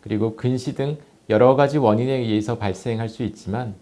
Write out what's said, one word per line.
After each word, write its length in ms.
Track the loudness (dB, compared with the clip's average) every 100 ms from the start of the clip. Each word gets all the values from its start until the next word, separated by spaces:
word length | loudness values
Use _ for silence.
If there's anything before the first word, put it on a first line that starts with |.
그리고 340 | -4 -2 -2 -2
근시 400 | -2 -2 -4 -6
등 220 | -6 -6 -12 _ _
여러 260 | 4 6 6
가지 220 | 4 4
원인에 340 | 2 2 0
의해서 460 | -2 0 -2 -2 -4
발생할 500 | -4 -6 -6 -6 -6
수 160 | -6
있지만 520 | -8 -8 -8 -8 -8 -12